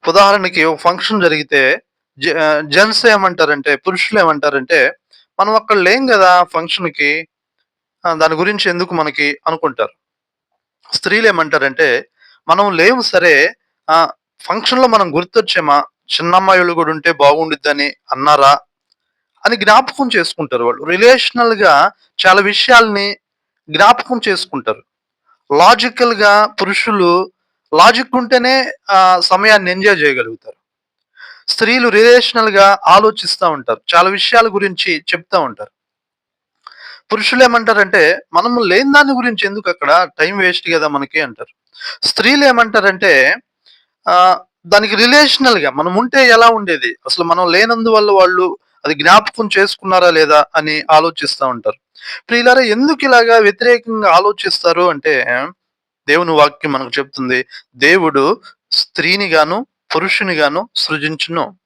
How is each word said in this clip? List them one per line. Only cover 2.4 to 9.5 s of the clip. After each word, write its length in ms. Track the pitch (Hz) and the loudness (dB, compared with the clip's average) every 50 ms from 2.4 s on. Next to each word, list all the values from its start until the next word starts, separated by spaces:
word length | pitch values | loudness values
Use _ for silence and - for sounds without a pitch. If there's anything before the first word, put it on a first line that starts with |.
| 156 156 156 147 | 0 0 0 -2
జెంట్స్ 460 | 156 151 143 170 202 214 214 - - | -4 -2 0 0 2 2 0 0 2
ఏమంటారంటే, 720 | 233 214 202 190 185 180 - 165 151 151 143 139 151 147 | 2 2 2 0 -2 0 0 -2 -2 -2 -4 -2 -4 -4
పురుషులు 440 | 135 _ 185 185 180 - - 214 214 | -4 _ -6 -6 -4 -6 -4 0 0
ఏమంటారంటే, 760 | 185 165 156 147 139 147 139 139 131 - 170 156 131 139 170 _ _ _ _ _ _ _ _ - | 0 0 0 0 -2 -2 -4 -4 -4 -2 0 0 0 0 -2 _ _ _ _ _ _ _ _ -4
"మనం 140 | 190 208 214 | -2 0 0
అక్కడ 220 | 220 214 220 220 | -2 0 0 -2
లేం 300 | 202 180 175 202 254 269 | 0 2 2 0 0 0
కదా 380 | 254 240 208 190 185 180 180 180 | 0 2 4 4 4 4 4 2
ఫంక్షన్‌కి, 840 | - _ 170 165 170 - - 185 165 147 - 151 147 147 156 160 _ _ _ _ _ _ _ _ _ _ _ _ _ _ _ _ | 0 _ -8 -8 -6 -8 -6 -6 -8 -6 -4 -4 -2 -2 -4 -6 _ _ _ _ _ _ _ _ _ _ _ _ _ _ _ _
ఆ, 80 | 175 165 | -4 -2
దాని 200 | 156 156 160 160 | 0 0 0 0
గురించి 340 | 156 175 190 208 202 - 196 | 0 -2 -2 -2 -4 -4 -4
ఎందుకు 260 | 175 175 180 180 180 | -4 -4 -6 -6 -4
మనకి?" 440 | 165 156 151 143 - 147 143 147 - _ | -4 -4 -4 -4 -4 -4 -4 -6 -6 _
అనుకుంటారు. 460 | - | -8